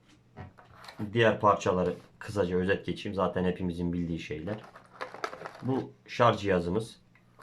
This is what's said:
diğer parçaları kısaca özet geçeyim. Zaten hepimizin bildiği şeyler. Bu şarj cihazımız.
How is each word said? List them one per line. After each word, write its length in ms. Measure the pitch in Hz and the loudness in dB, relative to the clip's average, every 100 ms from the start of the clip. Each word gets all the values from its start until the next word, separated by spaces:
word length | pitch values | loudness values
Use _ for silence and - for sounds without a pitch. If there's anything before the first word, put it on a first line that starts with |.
| _ - _ - - - - - - - 107 | _ -20 _ -20 -18 -20 -20 -20 -20 -10 -2
diğer 260 | 107 113 104 | 4 4 6
parçaları 560 | 104 98 104 90 87 87 - _ | 4 4 4 2 0 -2 -10 _
kısaca 380 | - 101 90 90 | -6 -2 0 2
özet 280 | 92 98 - | 2 0 -2
geçeyim. 300 | - 104 101 | -6 -4 -2
Zaten 280 | 90 92 | 0 2
hepimizin 500 | 90 90 92 85 87 | 0 0 -4 -2 -2
bildiği 260 | 87 82 82 | -2 -4 -6
şeyler. 380 | - - 85 107 - - - - - - - - - - | -6 -8 -6 -8 -10 -20 -20 -14 -14 -10 -10 -10 -14 -8
Bu 300 | 123 131 - - - | -4 -4 -4 -12 -12
şarj 320 | - 120 104 | 4 4 4
cihazımız. 640 | 98 90 85 95 117 - _ _ _ - | 2 2 2 -2 -4 -10 _ _ _ -20